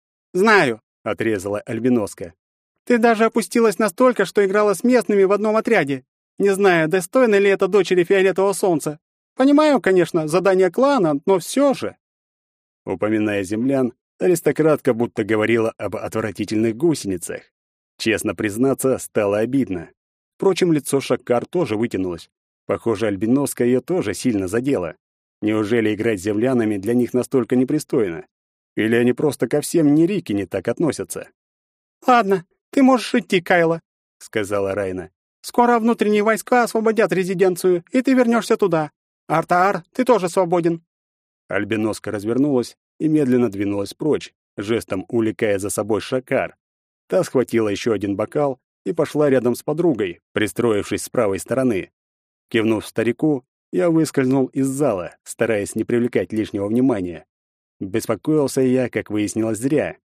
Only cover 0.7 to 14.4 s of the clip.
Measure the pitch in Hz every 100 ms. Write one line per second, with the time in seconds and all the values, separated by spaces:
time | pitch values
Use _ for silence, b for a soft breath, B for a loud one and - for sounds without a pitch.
0.7 | 110 _ _ 113 101 113 104 98 104 -
1.7 | 113 123 123 98 - 90 - _ _ _
2.7 | _ - 240 233 214 226 226 196 240 226
3.7 | 202 214 - 254 240 185 - 196 208 208
4.7 | 190 240 247 - 202 190 202 214 220 220
5.7 | 214 139 131 - _ _ - 196 190 202
6.7 | 175 160 185 175 262 240 202 202 190 190
7.7 | 202 180 180 175 196 190 185 196 190 202
8.7 | 160 156 151 _ _ _ - 269 294 302
9.7 | 269 196 185 165 170 156 175 190 185 185
10.7 | 175 269 269 165 143 - 190 - 262 285
11.7 | 208 101 - _ _ _ _ _ _ _
12.7 | _ - 92 107 107 107 101 92 110 131
13.7 | 139 123 - _ _ 185 165